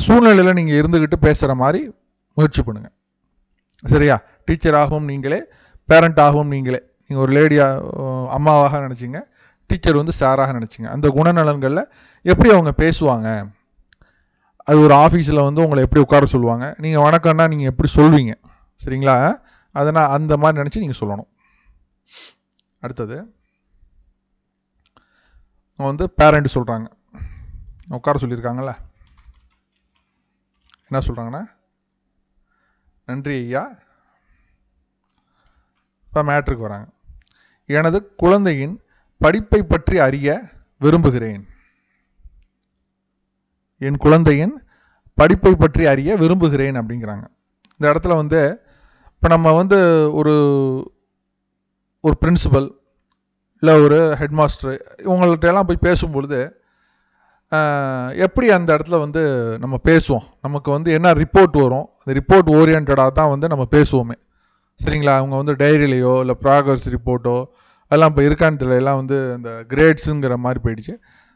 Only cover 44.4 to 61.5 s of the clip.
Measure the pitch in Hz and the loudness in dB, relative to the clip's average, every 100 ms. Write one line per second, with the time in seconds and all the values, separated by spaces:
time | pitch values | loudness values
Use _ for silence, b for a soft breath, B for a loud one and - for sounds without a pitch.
44.4 | 175 285 _ _ _ _ _ - 151 185 | -2 -6 _ _ _ _ _ 0 2 4
45.4 | 196 175 160 147 160 135 143 208 160 185 | 2 4 2 2 0 0 0 0 2 2
46.4 | 165 143 135 131 113 117 110 101 - _ | 0 0 -4 -4 -8 -10 -10 -12 -16 _
47.4 | _ _ _ - 147 151 180 165 151 160 | _ _ _ -4 0 0 0 -2 0 0
48.4 | 147 226 _ _ _ _ _ - 170 165 | 0 -4 _ _ _ _ _ -4 2 4
49.4 | 160 160 185 196 175 160 151 151 151 151 | 4 2 4 4 4 4 2 0 2 2
50.4 | 143 139 135 131 - _ _ _ _ _ | 2 0 -2 -4 -10 _ _ _ _ _
51.4 | _ _ _ _ _ _ 160 - 160 175 | _ _ _ _ _ _ -2 0 0 0
52.4 | 147 135 139 - _ _ _ _ _ _ | -2 -4 -8 -12 _ _ _ _ _ _
53.4 | _ - 156 156 147 151 160 143 147 151 | _ -4 2 4 6 4 0 -2 -6 -2
54.4 | 151 - 131 135 - - 196 180 180 165 | -2 -4 -10 -10 -14 -12 -4 0 2 2
55.4 | 170 190 185 175 175 175 160 139 139 139 | 0 0 -2 -2 0 -2 -2 -6 -6 -6
56.4 | 135 _ _ _ _ _ _ _ _ _ | -8 _ _ _ _ _ _ _ _ _
57.4 | - 156 151 143 135 131 127 147 185 - | -6 -4 -2 -2 -4 -6 -8 -4 -2 0
58.4 | 240 190 170 151 156 170 147 156 156 131 | 2 2 2 -2 0 -2 -2 -2 -2 -2
59.4 | 113 113 123 127 - 165 - 127 - _ | -4 -6 -8 -4 2 2 2 -4 -6 _
60.4 | 135 147 139 143 165 156 175 160 156 196 | -10 -8 -6 -4 -2 0 2 2 2 4
61.4 | 185 | 4